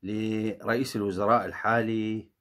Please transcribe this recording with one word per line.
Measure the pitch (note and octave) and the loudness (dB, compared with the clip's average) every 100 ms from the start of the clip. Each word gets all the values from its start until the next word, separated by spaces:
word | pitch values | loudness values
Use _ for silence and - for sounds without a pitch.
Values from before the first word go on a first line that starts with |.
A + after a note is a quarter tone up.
لرئيس | F#2 G#2+ A2 A2 A2 G#2 A2 A#2 C3 A2+ | -4 -4 -2 0 -2 -4 0 0 0 -2
الوزراء | G2+ F#2 G#2 A#2 F#2+ | -2 0 4 4 2
الحالي | - G#2 A#2 A2 A2 G#2+ A2 G#2+ _ | -4 2 2 2 0 -2 -4 -8 _